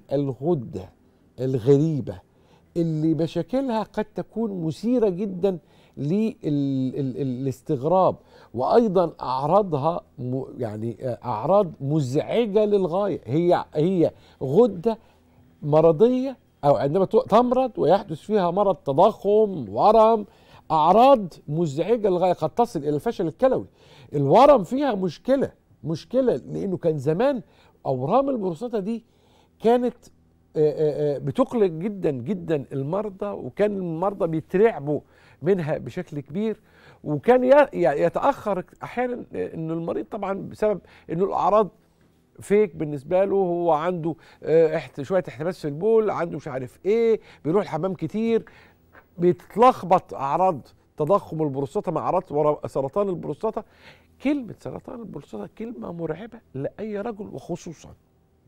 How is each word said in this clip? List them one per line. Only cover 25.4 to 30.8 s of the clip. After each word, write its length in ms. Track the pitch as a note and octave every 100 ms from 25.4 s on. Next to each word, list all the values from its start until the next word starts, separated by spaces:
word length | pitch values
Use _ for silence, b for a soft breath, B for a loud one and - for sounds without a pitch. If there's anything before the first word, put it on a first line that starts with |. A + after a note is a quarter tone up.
| - - _ _
مشكلة، 520 | C#3+ E3 - B3+ B3 D3
لأنه 420 | D#3 D3+ F#3+ E3
كان 200 | E3+ D#3
زمان 440 | C3+ E3 C4+ C4 - b b b C#3
أورام 440 | B2+ C#3 A#3+ C#4
البروستاتا 500 | B3+ F#3 D#3 A#3+ G#3+
دي 260 | F#3+ A#3 - b b b b _
كانت، 360 | G#3+ B3 B3 - - _ _ _ _ E3
آه، 40 |
آه، 560 | D3+ C#3